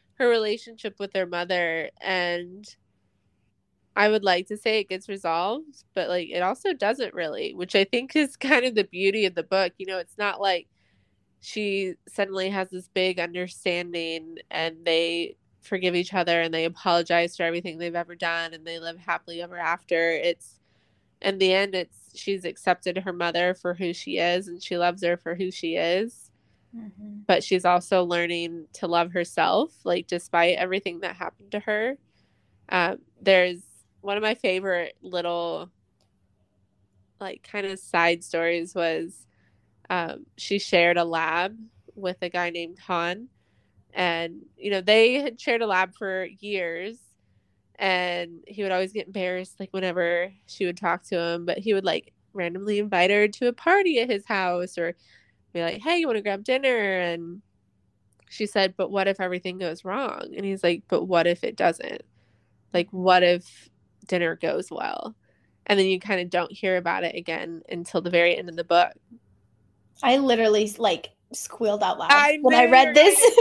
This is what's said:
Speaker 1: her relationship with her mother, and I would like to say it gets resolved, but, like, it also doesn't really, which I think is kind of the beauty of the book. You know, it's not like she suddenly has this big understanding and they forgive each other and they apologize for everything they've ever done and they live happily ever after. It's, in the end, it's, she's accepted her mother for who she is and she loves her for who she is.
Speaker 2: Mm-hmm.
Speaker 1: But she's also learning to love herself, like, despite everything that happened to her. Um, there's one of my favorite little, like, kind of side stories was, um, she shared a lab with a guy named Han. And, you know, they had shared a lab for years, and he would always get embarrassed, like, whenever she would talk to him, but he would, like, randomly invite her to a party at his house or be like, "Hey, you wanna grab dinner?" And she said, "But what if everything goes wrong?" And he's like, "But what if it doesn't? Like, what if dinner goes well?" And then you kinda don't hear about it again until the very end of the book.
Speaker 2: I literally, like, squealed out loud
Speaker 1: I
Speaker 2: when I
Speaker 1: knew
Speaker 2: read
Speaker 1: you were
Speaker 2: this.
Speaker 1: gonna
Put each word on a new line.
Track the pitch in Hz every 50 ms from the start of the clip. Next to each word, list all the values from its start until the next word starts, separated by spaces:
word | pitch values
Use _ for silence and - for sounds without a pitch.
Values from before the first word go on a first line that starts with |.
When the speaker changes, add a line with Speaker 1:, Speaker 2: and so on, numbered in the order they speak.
| _ _ _
Speaker 1:
her | - 262 247
relationship | 233 226 214 214 214 226 - 233 226 - - 208 - -
with | 202 196 -
her | 190 185 175
mother, | 175 175 175 175 185 175 175 165 165 165 156 - - _
and | - - 185 185 175 175 175 175 175 175 185 202 208 - - _ _ _ _ _ _ _ _ _ _ _ _ _ _ _ _ _ _ _ _ _ _ _ _
I | 202 208 214
would | 214 214 196
like | 196 180 180 180 -
to | 214 208
say | - 226 214 220
it | 202 -
gets | 185 190 - -
resolved, | 196 196 190 165 165 170 180 202 233 302 320 302 269 - _ _ _
but, | 190 170 -
like, | 180 180 165 -
it | - 175
also | 180 190 254 - - 392 339
doesn't | 247 202 208 254 277 247 - -
really, | 180 170 156 131 101 - - -
which | 185 180 180 -
I | 202 196
think | 196 - 240 262 262 -
is | 302 294 269 - -
kind | - 262 294 247 247
of | 262 226
the | 214 196
beauty | - - 180 190 196 196 220 208
of | 185 175
the | 175 -
book. | - 190 190 190 180 - -
You | 190 190
know, | 190 185
it's | 170 - - 214
not | 208 202 190 -
like | 196 196 185 170 - _ _ _ _ _ _ _ _ _ _ _ _ _ _ _
she | - - - 220 208 202 196 196 196 185 175 - _ -
suddenly | - - 196 196 190 190 185 190
has | 202 196 190 185
this | 185 180 180 -
big | _ 190 185 185 180 180
understanding | 170 170 170 180 180 175 - - - 185 175 175 175 175 170 170 165 165 165 165 160 165 165 - - _
and | - 165 160 165 165 160 170
they | 170 165 165 170 170 170 170 170 - - _ _ _ _ _
forgive | _ - 202 185 180 180 175
each | 175 180 - 190
other | 185 170 170 170 170
and | 165 165 160
they | 165 165
apologize | 170 175 - - 190 170 175 170 - 170 170 170 170 - -
for | 170
everything | 170 170 170 175 180 160 160
they've | 175 175 170
ever | 170 170 170 175
done | 170 180 170 165 170 165 165 165
and | 160 160 165
they | 170 165
live | 165 165 165 175
happily | 170 180 170 165 - - 170 170
ever | 175 175 180 175
after. | 170 160 170 175 - - 175 165 165 165
It's, | 165 151 - 175 170 - - - _ _ _ _ _ _ _ _ _ _ _ _ _ _
in | - 196 196 190
the | 190 185 185
end, | 190 202 202 190
it's, | 185 175 - _ - - _ _
she's | - - 202 196 185 180
accepted | 175 - - - 190 180 - - 185 175 190
her | 185 190 175
mother | 175 175 170 165 170 175 180 185
for | - - 175 175
who | 175 190 170 170
she | - - - - 175
is | 170 175 175 185 202 175
and | 175 180 -
she | - 185 175
loves | 175 175 175 196 185
her | 170 175 175
for | - 165 175
who | 180 196 185
she | - - - 165 165 175
is. | 165 170 175 190 220 240 - - - _ _ _ _ _ _ _ _ _ -
Speaker 2:
Mm-hmm. | 226 220 208 - - 208 208 - - - -
Speaker 1:
But | 185 143 -
she's | - 196 180 180
also | 180 180 180 175 - 196 185 180
learning | 170 175 170 170 170 175 170 170 165 170 170 156 - -
to | - - 170
love | 170 170 170 180
herself, | 175 180 175 - - - 165 175 185 202 294 330 - _ _
like, | 185 175 180 175 -
despite | 180 175 - - - 170 170 175 175 -
everything | 180 185 190 185 185 185 175 170
that | 196 170 185 180
happened | 180 170 - _ 202 202
to | 208 208
her. | 208 - 214 208 220 254 277 - _ _ _ _ _ _ _ _ _ _ _ _ _ -
Um, | - 180 175 175 - - - _ _ _
there's | - 196 190 185 180 180 175 175 - _ _ _ _ _ _ _
one | - 196 202 208
of | 214
my | 214 233
favorite | - - 196 185 185 196 196 180 175 170 - - _
little, | - 185 180 175 170 175 175 170 170 170 165 160 170 180 _ _ _ _ _ _ _ _ _ _ _ _ _ _ _ _ _ _ _ _ _ _ _ _ _ _ _ _ _ _
like, | 196 190 - - _
kind | - - 208 196
of | 196 190 196
side | - - - 170 170 170 170 170 -
stories | - - 165 165 170 170 170 170 180 -
was, | 180 170 165 160 160 165 175 - - - _ _ _ _ _ _ _ _ _ _ _ _ _
um, | 185 180 170 160 - - - - _ -
she | - - 202 202
shared | - - - 175 170 170 175 175
a | 170
lab | 170 165 165 160 160 160 170 180 196 220 226 220 220 _ _ _ - _
with | 208 196 180 185 -
a | 185 175
guy | 175 180 175 175
named | 170 170 170 165 180 -
Han. | - - 180 170 170 170 180 214 240 - _ _ _ _ _ _ _ _ _ _ _ _ -
And, | - 180 175 170 165 170 170 170 - - - _ _
you | - 208
know, | 202 190
they | 185 202 214 226 226 240 254
had | 285 277 262 233 -
shared | - 294 233 226
a | 233 214
lab | 190 185 190 185 190
for | - 220 196 190 185 185 165 190 _
years, | 202 208 202 190 180 170 170 170 185 214 233 240 _ _ _ _ _ _ _ _ _ _ _ _ _ _ _ -
and | - 190 185 180 180 180 175 175 175 170 170 165 - -
he | 208 208 202
would | 190 185
always | 185 190 190 208
get | 214 - -
embarrassed, | 196 202 185 180 185 180 185 - - _
like, | - - -
whenever | 190 185 185 170 180 170 170 175 170 180 196 190 _ _ -
she | - - 196
would | 175 175 -
talk | 180 170 170 185 -
to | - 196 170
him, | 170 170 170 170 170
but | 175 - -
he | 196 226 202
would, | 196 190
like, | 180 160 165 - _ _ _ _ _ _
randomly | 202 175 170 170 185 196 208 208 202
invite | 208 208 196 175 180 190
her | 202 208 214 208
to | 202 - 254 240
a | 240
party | - - 330 370 403 392 349 302 240
at | 226 247
his | 214 202 196 -
house | 214 196 185 180 175 180 180 185 - 180
or | 165 170 175 - _ _ _ _ _ _ _ _ _ _ -
be | 170
like, | 170 165 - 208 214
"Hey, | 311 349 349
you | 330 277
wanna | 226 214 208
grab | 208 196 196 214
dinner?" | - 254 269 277 262 247 226 208 196 190 185
And | 180 175 170 170 170 170 175 202 - _ _ _ _ _ _ _ _ _ _ _ _ _ _ _ _ _
she | - - 220 196
said, | - 202 190 185 185 -
"But | 185 -
what | 202 196 190 196
if | 190 -
everything | 190 180 180 180 - 185 180 185
goes | 185 165 165 170 -
wrong?" | 185 196 262 277 - - - - - -
And | - 196
he's | 196 196 190 -
like, | 170 170 - - -
"But | 185 - -
what | 185 180 170 165 175
if | 175 - -
it | - - -
doesn't? | 190 175 160 - - - - - - - _ _ _ _ _ _ _ _ _ _ _ _ -
Like, | 175 170 -
what | - 185 180 185 180 180 180
if | 175 180 180 - - - - - - _ _ _ _ _ _ - -
dinner | 185 175 170 165 165 170
goes | - 165 143 165 196 -
well?" | 165 - - - - - - 226 226 - _ _ _ _ _ _ _ _ _ -
And | 208 196
then | 190 190
you | 190 185
kinda | 185 208 202 180 180
don't | 180 180 175 170 - 196
hear | - - 190 185 180
about | 175 170 180 190 175
it | 165 -
again | 175 175 - 165 165 180 170 165 165 - -
until | - 170 175 - - 170
the | 175 175
very | 180 170 170 175 170 -
end | 180 175
of | 165 170
the | 170
book. | - 170 175 175 - - - _ _ 233 - _ _ _ _ _ _ _ _ _ _ _ _ _ _ _ _ -
Speaker 2:
I | 247 254 277
literally, | 277 262 240 226 226 214 214 208 214 208 208 -
like, | 226 202 170 165 - - _ _ _ _ -
squealed | - - - - - 233 208 202 208 208
out | 185 - -
loud | 170 - 285 294 294
Speaker 1:
I | 294 311 302
Speaker 2:
when | 294 254 247
I | 240 247
Speaker 1:
knew | 233
Speaker 2:
read | 262 262 269 - 240
Speaker 1:
you | 294 320
were |
Speaker 2:
this. | 403 - -
Speaker 1:
gonna | 453 466 - 466